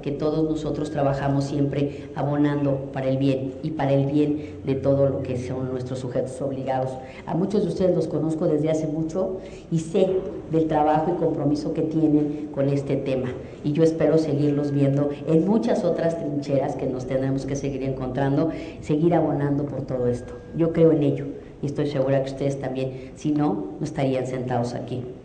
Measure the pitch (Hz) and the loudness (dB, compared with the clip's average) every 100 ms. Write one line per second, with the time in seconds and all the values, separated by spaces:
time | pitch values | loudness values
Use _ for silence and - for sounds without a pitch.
0 | 147 139 151 160 156 151 147 143 147 147 | -6 -2 0 0 0 0 -2 -4 -4 0
1 | 139 139 139 139 139 147 139 139 143 - | 0 0 0 0 0 0 0 0 -2 -4
2 | - - 143 147 147 143 139 135 - 139 | -10 -4 -2 2 2 2 0 0 -4 -4
3 | 131 131 139 139 131 - 156 156 139 139 | 0 2 2 2 -2 -6 -6 -2 2 2
4 | 139 147 147 147 - - - 135 135 139 | 4 2 2 0 -6 -10 -4 0 2 4
5 | 139 131 127 123 123 131 127 127 123 123 | 4 2 -2 -4 -4 -4 -4 -4 -4 -6
6 | 127 127 - - 139 127 131 131 131 - | -4 -2 -4 -4 -6 -4 -4 -2 -2 -6
7 | - - - 165 196 214 170 160 180 165 | -12 -14 -4 -2 0 0 0 2 2 2
8 | 160 151 160 160 175 147 160 156 156 151 | 0 0 0 0 2 2 2 0 0 -2
9 | 160 185 190 - - - - 165 - 202 | -2 -2 -2 -4 -10 -16 -2 -2 0 2
10 | 190 - - - - 160 156 151 151 156 | 2 2 -4 -10 -2 0 2 2 4 4
11 | 160 165 156 147 143 147 - - 160 160 | 2 0 0 2 0 0 -2 -2 0 4
12 | 151 151 147 - - - 139 139 - 135 | 4 4 2 -2 -6 0 2 0 0 -2
13 | - 127 123 - - - 147 147 160 - | 0 -2 -2 -6 -10 -6 -2 4 4 6
14 | 147 160 151 139 147 143 143 143 139 143 | 4 4 4 2 2 2 0 4 4 4
15 | 143 - - 165 185 220 240 - - - | 0 -2 2 4 6 4 2 2 2 2
16 | 165 165 151 143 139 139 143 139 135 127 | 0 0 -2 -4 0 0 0 -2 -4 -4
17 | 127 131 135 135 - 143 139 127 135 131 | -2 0 0 -2 -2 -4 -4 -4 -4 -4
18 | 127 120 139 139 160 143 - - - 151 | -4 0 2 2 2 -2 -10 -12 -2 2
19 | 170 170 151 143 143 143 143 131 135 131 | 4 4 2 0 0 0 -2 -6 -4 -2
20 | 120 120 - - - 151 165 170 165 147 | 0 -2 -6 -14 -10 0 0 6 6 6
21 | 143 139 - - - - 143 - 143 139 | 4 0 -4 -10 -14 -8 -6 -2 -2 0
22 | 131 139 - - 139 139 127 131 131 - | 2 2 0 -2 -2 -2 -4 -4 -4 -6
23 | - - 151 147 147 202 - - - - | -14 -6 -2 2 2 0 -4 -6 -6 -2
24 | 135 127 123 123 123 120 120 - - - | 0 0 -2 -4 -2 -2 -2 -4 -6 -6
25 | - - | -8 -12